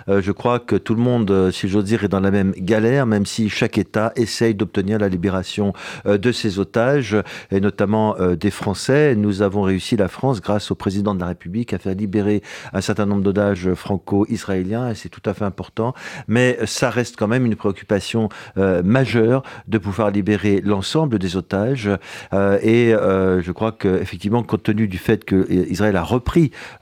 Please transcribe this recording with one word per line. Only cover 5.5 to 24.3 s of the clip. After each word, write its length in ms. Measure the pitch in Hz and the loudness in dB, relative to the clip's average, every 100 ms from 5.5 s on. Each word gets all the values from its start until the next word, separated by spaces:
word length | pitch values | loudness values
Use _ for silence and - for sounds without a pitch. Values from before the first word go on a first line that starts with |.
| - 101 - - - - | -2 -2 -2 -12 -6 0
euh, 100 | 101 | 2
de 160 | 123 | 2
ses 260 | 113 110 92 | 0 -2 -2
otages, 600 | 95 113 120 143 107 104 - - - | 0 2 2 2 2 -2 -2 -12 -2
et 100 | 98 | 0
notamment, 560 | 101 - 101 110 107 98 | 0 0 0 2 0 2
euh, 160 | 90 | 0
des 160 | 87 101 | 2 -2
Français. 640 | - 107 92 - 139 151 | -2 -4 -4 0 4 4
Nous 280 | 110 104 98 | 2 0 2
avons 180 | 101 101 | 0 2
réussi, 380 | 95 95 - 113 | 0 0 0 0
la 100 | 92 | 0
France, 320 | - 131 117 | 0 -2 -2
grâce 300 | - 104 - | -2 -2 -2
au 40 | |
président 400 | 95 101 98 101 | -4 -2 -2 -2
de 60 | 95 | -2
la 60 | 87 | -4
République, 480 | 87 87 104 117 | -6 -8 -6 -4
à 40 | 95 | -6
faire 160 | 98 | -4
libérer 480 | 95 104 104 101 104 - - - | -4 -2 0 0 0 -4 -16 -6
un 80 | 95 | -4
certain 240 | 95 107 | -2 -2
nombre 180 | 101 101 | 0 0
d'otages 520 | 98 98 101 95 90 | 0 2 0 0 -2
franco-israéliens, 320 | 87 - 95 - 101 107 110 - 95 92 113 127 | -2 -2 -6 0 0 0 -2 -4 -4 -2 -4 -4
et 40 | |
c'est 140 | 104 85 | -8 -12
tout 140 | - | -8
à 100 | 110 | -6
fait 100 | 95 | -4
important. 480 | 101 - 92 - 113 - - - - | -6 -6 -10 -4 -4 -4 -14 -14 0
Mais 300 | 113 127 120 | 4 4 2
ça 260 | 113 - 131 | -4 0 0
reste 260 | 113 117 - | 0 -4 -2
quand 100 | 104 | 0
même 180 | 120 | 2
une 120 | 123 104 | 0 0
préoccupation, 720 | 104 95 - 101 - 113 107 - - 95 | -2 -4 -2 -2 0 -2 -2 -4 -10 0
euh, 240 | 95 90 | 2 2
majeure 580 | 90 131 120 117 113 131 - - - | 2 2 2 2 4 2 -2 -16 -4
de 120 | 107 | -2
pouvoir 340 | 92 95 104 | -2 0 0
libérer 480 | 101 95 104 101 98 | 0 0 0 2 2
l'ensemble 540 | 95 98 95 156 160 110 | 2 -2 0 0 0 0
des 180 | 92 92 | -2 -4
otages. 540 | 85 98 110 135 101 98 - - - | -2 -2 0 0 0 -2 -4 -18 -4
Euh, 240 | 98 98 101 | 0 2 2
et, 320 | 110 117 117 | 4 4 4
euh, 480 | 107 95 95 95 92 | 4 4 2 2 2
je 80 | 87 | -2
crois 220 | 87 110 | -2 -4
que, 280 | - 98 92 | 0 0 0
effectivement, 440 | 92 87 101 | -2 -6 -2